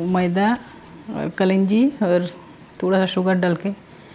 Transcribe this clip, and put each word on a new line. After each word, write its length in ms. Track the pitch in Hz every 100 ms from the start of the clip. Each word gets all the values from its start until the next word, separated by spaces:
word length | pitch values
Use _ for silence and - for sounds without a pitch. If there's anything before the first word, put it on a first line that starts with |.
| 175
मैदा 480 | 185 180 180 208 240 - - - - - 151
और 140 | 151
कलंजी 580 | - 190 190 190 214 269 285
और 240 | 190 180 175 - - - - -
थोड़ा 140 | 185 190
सा 80 | 185
शुगर 300 | 190 185 185
डाल 200 | 180 165
के। 160 | 202 196 - - -